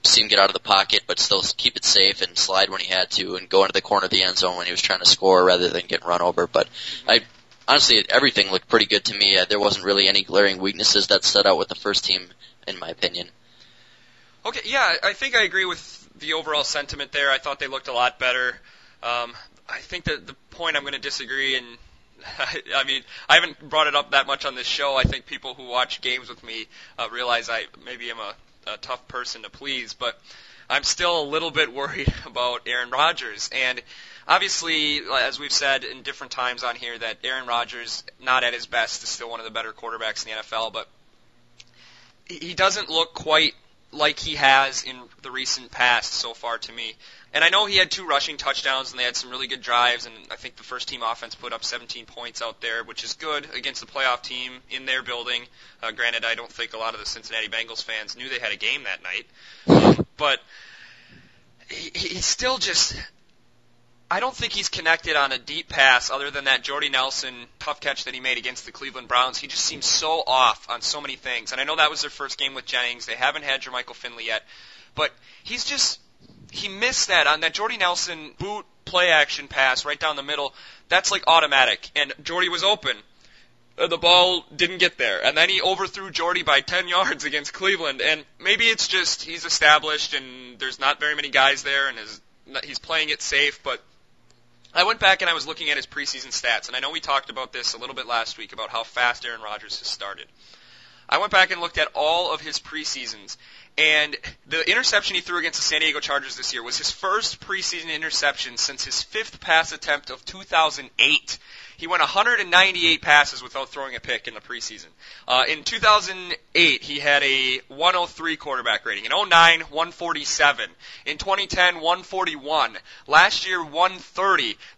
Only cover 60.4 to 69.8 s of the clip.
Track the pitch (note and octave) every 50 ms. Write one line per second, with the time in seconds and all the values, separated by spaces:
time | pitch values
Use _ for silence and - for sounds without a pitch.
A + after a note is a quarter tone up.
60.4 | - _ - - - - - - - - - - - - - - - _ _ _
61.4 | _ _ _ _ - - - - - - - - - F3 F3 F#3 F3 - - -
62.4 | B3 B3+ C4 B3 E3+ F#3+ F3 - - - - - - - _ _ _ _ _ _
63.4 | _ _ _ _ _ _ _ _ _ _ _ _ _ - E3+ G3 A#3 C4 B3 -
64.4 | B3 A3+ G#3+ G#3 G3 - - - D#3+ D#3+ E3 E3 - E3+ D#3 D3 C#3+ C3+ C3 B2+
65.4 | - - D3 E3 - - - C#3 C3+ C3+ B2+ B2 - - C3+ C3+ C#3 C#3+ C#3 C#3+
66.4 | C#3 C#3 C3+ B2 A#2 - C#3+ D3 D3+ D3 C3+ C3 C3 C3+ C3 - - C3 B2 A#2+
67.4 | A#2+ - _ - - D3+ D3 - - D3 C3+ - - B2+ B2+ B2+ B2+ C3 B2+ A#2+
68.4 | A#2 B2 B2+ - - B2 - - C#3 C3+ A#2+ B2+ A#2+ A#2 B2 B2 B2+ C3 B2 -
69.4 | - C#3+ - - - - D#3+ D3